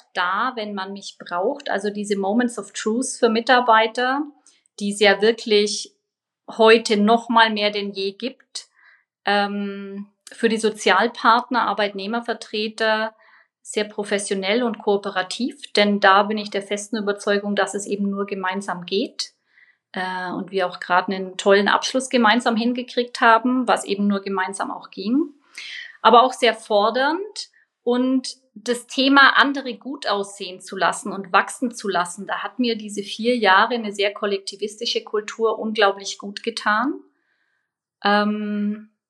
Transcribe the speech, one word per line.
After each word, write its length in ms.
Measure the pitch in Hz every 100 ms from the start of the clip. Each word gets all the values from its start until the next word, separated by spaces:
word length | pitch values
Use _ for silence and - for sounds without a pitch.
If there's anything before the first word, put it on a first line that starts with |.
| -
da, 420 | - 180 190 247 240
wenn 180 | 214
man 180 | 202 190
mich 240 | 196 - -
braucht, 540 | - 180 196 285 -
also 200 | 202 208
diese 280 | 208 208 196
Moments 400 | 190 220 247 233
of 140 | 202
Truth 440 | - 220 226 277 -
für 120 | 233
Mitarbeiter, 960 | 220 233 247 247 220 226 233 254 277 294 - _ _ _ -
die 100 | 202
es 80 | 202
ja 240 | 208 196
wirklich 720 | 208 233 - 208 208 208 - _ _ _ _ _ -
heute 460 | - 220 226 226 208
noch 320 | 208 233 -
mal 200 | 226 220
mehr 200 | 214 208
denn 220 | 208 202
je 180 | 196 196
gibt, 560 | 196 240 269 _ - - _ _ _ _ _
ähm, 840 | - 202 202 202 202 196 196 196 202 _ -
für 160 | - 233
die 80 | 220
Sozialpartner, 1080 | 220 208 - 185 226 - 247 233 240 247
Arbeitnehmervertreter 1500 | - 202 208 202 196 233 240 220 - 220 214 220 220 214 220 - _ _ _ _
sehr 220 | - -
professionell 800 | 208 - 202 202 202 196 190 220
und 160 | 247 208
kooperativ, 920 | - 202 202 190 185 - 254 - -
denn 260 | - 208 202
da 240 | 202 190
bin 120 | 202 214
ich 140 | 208
der 120 | 202
festen 340 | 202 208 208 226
Überzeugung, 580 | 202 202 - 202 208
dass 200 | 202 196
es 120 | 208 196
eben 240 | 202 202
nur 160 | 196 202
gemeinsam 580 | 196 185 196 202 175
geht, 500 | 175 190 277 - - _ _ _ _ _ _
äh, 400 | - 185 185 180
und 180 | 175 190
wir 160 | 190 180
auch 140 | 180
gerade 340 | - 180 185
einen 220 | 190 185 185
tollen 320 | 208 196 202
Abschluss 420 | - - 262 254
gemeinsam 460 | 254 226 233 240 226
hingekriegt 640 | 233 247 247 - 247 -
haben, 480 | 240 226 247 254 240
was 160 | 220
eben 240 | - 196 202
nur 140 | 202
gemeinsam 500 | 196 196 190 196 190
auch 180 | 190 -
ging, 440 | - 190 262 330 - _ - - - - -
aber 220 | 226 240
auch 80 | 262
sehr 220 | 262 233
fordernd 960 | 220 - 208 208 233 269 330 415 - - _ _ _
und 540 | - 247 254 262 254 - _
das 320 | - - 240 -
Thema, 520 | - 262 277 269 -
andere 360 | 254 277 254
gut 320 | 214 240 285 -
aussehen 540 | 202 196 - 185 185
zu 160 | - 190
lassen 360 | 170 180 214
und 200 | 190 190
wachsen 400 | 196 - - 247
zu 160 | 233 -
lassen, 380 | 175 175 - 190
da 160 | -
hat 160 | - -
mir 180 | 240 226
diese 260 | 214 202
vier 340 | 202 - 220 247
Jahre 380 | 202 190 226
eine 180 | 240 214
sehr 200 | 202 202
kollektivistische 920 | 202 208 196 - 196 214 - 233 226
Kultur 540 | 214 214 208 - 226 -
unglaublich 600 | 220 220 202 196 196 -
gut 240 | 202 202
getan. 580 | - 220 - 214 254 359 - _ _ _ _ _ _ _ _ _
Ähm, 880 | 208 208 208 208 208 208 208 214 214 _ _